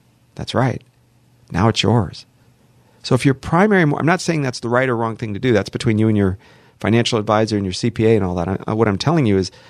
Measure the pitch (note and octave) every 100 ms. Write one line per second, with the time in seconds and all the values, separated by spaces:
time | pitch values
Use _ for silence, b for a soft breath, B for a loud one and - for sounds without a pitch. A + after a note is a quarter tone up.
0 | _ _ _ - - G#2+ B2+ - _ _
1 | _ _ _ _ - - A2+ A2 G2+ A#2
2 | F2+ - - _ _ _ b b b b
3 | - C3 C#3+ B2+ - E3 G#3 G3 D3+ C#3+
4 | E3 F#3 - D#3+ C3+ - A#2 A#2+ C3 A#2
5 | A2+ G#2+ A2 G2 C3 G#2+ G2 - A#2+ G#2+
6 | A2 G#2+ G2 F#2+ b b b b G#2 A#2
7 | A2+ A#2 G#2 G#2+ A2 G#2 G2 F2+ A#2 -
8 | A2+ A2+ F#2+ F2 E2+ F#2+ - A2 A2+ G2
9 | - E3 A#2 F#2+ F2+ b b